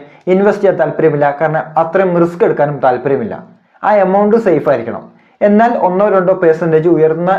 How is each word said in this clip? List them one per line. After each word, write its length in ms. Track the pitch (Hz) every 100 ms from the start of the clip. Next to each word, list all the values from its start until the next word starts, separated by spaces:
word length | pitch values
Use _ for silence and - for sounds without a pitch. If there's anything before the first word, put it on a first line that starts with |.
| - - -
ഇൻവെസ്റ്റ് 320 | 190 202 202
ചെയ്യാൻ 120 | 196 165
താല്പര്യമില്ല. 440 | 151 - 160 143 143 -
കാരണം 240 | 156 156 - 165
അത്രയും 300 | 175 190 190 170
റിസ്ക് 220 | 170 - 220
എടുക്കാനും 300 | - 147 139 131
താല്പര്യമില്ല. 480 | 120 139 127 107 85 - - _ - 190
ആ 40 | 208
എമൗണ്ട് 320 | 185 196 208 226 208
സേഫ് 220 | 151 151
ആയിരിക്കണം. 320 | 123 113 101 - _ _ - 208
എന്നാൽ 240 | 208 240 - 180
ഒന്നോ 180 | 185 208
രണ്ടോ 200 | 190 180 185
പെർസെന്റേജ് 460 | 170 160 170 156 170 156
ഉയർന്ന 360 | 156 160 180